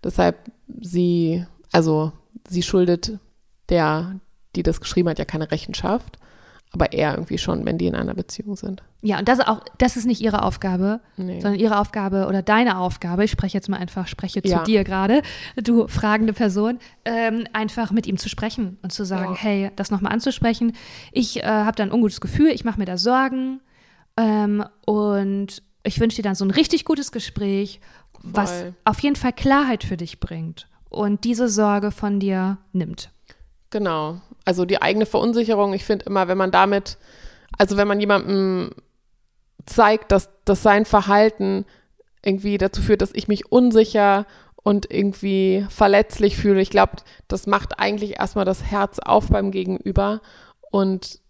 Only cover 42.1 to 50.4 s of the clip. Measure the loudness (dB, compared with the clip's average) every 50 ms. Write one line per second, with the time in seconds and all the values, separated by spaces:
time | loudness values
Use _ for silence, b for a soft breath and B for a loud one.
42.1 | _ _ -2 -2 -2 -2 -2 -2 0 0 0 0 0 -2 2 4 4 4 2 -2
43.1 | -2 -6 -2 -2 -2 -2 -2 2 4 6 6 6 6 6 4 6 4 2 4 4
44.1 | 4 2 0 b b b b b b b _ 0 0 0 0 -2 -2 0 0 0
45.1 | -2 -4 -4 -2 0 2 2 2 2 0 -2 -4 0 2 4 6 6 4 4 2
46.1 | 0 2 2 2 2 2 2 4 4 4 2 2 4 2 2 2 0 -12 b b
47.1 | b b b _ -8 -6 -2 0 -2 -2 -2 -4 -4 -2 -2 -2 -2 -2 -6 -8
48.1 | -4 -4 -4 -2 -2 -2 0 0 -2 -2 -4 -4 -2 -2 -2 -2 -4 -8 0 2
49.1 | 2 4 4 4 0 2 2 -2 -2 -4 -4 -4 -4 -4 -4 -2 0 0 0 0
50.1 | -2 -4 b b b b